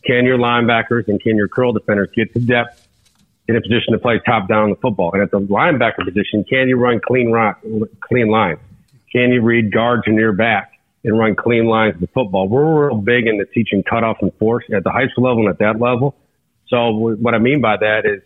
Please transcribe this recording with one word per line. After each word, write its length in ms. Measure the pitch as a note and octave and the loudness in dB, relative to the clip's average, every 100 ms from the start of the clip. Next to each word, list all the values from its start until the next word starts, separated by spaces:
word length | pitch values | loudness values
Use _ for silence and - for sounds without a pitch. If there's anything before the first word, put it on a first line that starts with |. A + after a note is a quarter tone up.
can 200 | - B2 | 0 0
your 140 | B2 B2+ | 2 2
linebackers 680 | A#2+ A#2+ A#2 A#2 A2+ A#2+ G#2+ | 2 2 2 0 0 -2 0
and 120 | G2+ | -2
can 160 | A#2 A2 | 0 0
your 120 | G2 | 0
curl 240 | - B2+ | 0 0
defenders 380 | A2 - G#2 F#2+ | 0 -2 -2 0
get 180 | - A2 | -2 -2
to 60 | A#2 | -2
depth, 480 | A#2+ A#2+ A#2 - _ _ _ _ _ _ - | 0 0 -2 -10 _ _ _ _ _ _ -2
in 80 | A2+ | -2
a 40 | |
position 320 | - A#2 - | 0 -2 0
to 60 | A2 | -2
play 220 | B2 A2 | 0 0
top 240 | - A2+ F#2+ | 0 -2 0
down 220 | G#2+ G#2+ | 0 0
the 60 | F#2+ | 0
football? 360 | C3 G2 F2 | -4 -2 -2
And 100 | G2 | 0
at 80 | G2+ | 0
the 100 | G#2 | -2
linebacker 640 | G2 G2+ D#3+ C3+ A#2 - | -2 0 2 2 0 -2
position, 400 | - G#2 F#2+ G#2+ | -4 -4 -2 -4
can 240 | G2 C3 C3 | -2 0 0
you 80 | B2+ | 2
run 240 | B2 A2+ | 2 0
clean 260 | - B2+ A#2+ | 0 0 2
ri-, 560 | A#2 G#2+ F#2 A2 A2 A2 - | 2 0 -2 -8 -6 -6 -10
clean 280 | - B2 A2 | -4 0 2
lines? 300 | A2 G2 D2+ - - _ _ _ | 2 0 -4 -12 -20 _ _ _
Can 180 | C3 B2 | 0 2
you 120 | B2 | 2
read 300 | A2+ A#2 G#2+ | 2 2 2
guards 320 | A2 A#2 A#2+ G#2+ | 0 0 0 0
in 80 | |
your 180 | A2 A2 | 2 2
back 400 | F#2+ A2+ G#2 - _ _ _ | 2 0 0 -4 _ _ _
and 140 | A#2+ A2 | -2 0
run 160 | A2 G2 | 0 0
clean 300 | A#2 A#2 A2+ | 0 0 2
lines 280 | A2+ G#2+ E2+ | 2 0 -2
of 40 | |
the 60 | F2 | -6
football? 400 | C3 G#2 F#2+ F#2+ | -4 -2 -2 0
We're 400 | B2 D#3 D3+ C#3+ | 0 2 2 0
real 80 | A2+ | -2
big 280 | G2+ B2 A2+ | 0 0 0
into 180 | G#2 G2 | -2 -2
teaching 360 | B2 A2 G2+ | -2 0 -2
cutoff 360 | - A#2 A2+ G#2+ | 0 -2 -2 -2
and 100 | F#2 | -4
force 300 | - A2 A#2 - | -2 -2 -2 -2
at 100 | G#2 | -4
the 60 | E2+ | -2
high 180 | G2 C3 | -2 -2
school 160 | - | 0
level 160 | B2+ A#2 | 0 2
and 80 | G#2 | 0
at 80 | F2 | 0
that 220 | G#2+ A2 | 0 0
level. 360 | A#2+ A#2+ C#3+ - _ _ _ _ - | -2 0 -2 -6 _ _ _ _ -4
So 80 | A#2+ A#2 | 0 0
w-, 240 | G#2+ A2+ G#2+ | 0 -2 -2
what 180 | A#2 | 0
I 40 | A2+ | 2
mean 220 | A#2+ D3 | 2 2
by 160 | A2+ G2+ | 0 0
that 300 | G#2+ A2 G#2+ | 0 0 0
is 160 | G2 | -4